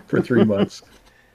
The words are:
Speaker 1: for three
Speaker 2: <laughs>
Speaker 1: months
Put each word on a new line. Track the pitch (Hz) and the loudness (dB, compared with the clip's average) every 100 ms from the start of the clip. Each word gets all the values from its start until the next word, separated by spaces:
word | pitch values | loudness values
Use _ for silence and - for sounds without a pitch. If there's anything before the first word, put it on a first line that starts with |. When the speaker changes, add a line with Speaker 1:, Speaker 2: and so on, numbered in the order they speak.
| - | -4
Speaker 1:
for | - | -4
three | - 127 | 0 2
Speaker 2:
<laughs> | |
Speaker 1:
months | 214 98 - - - _ _ _ _ | 2 2 -4 -8 -20 _ _ _ _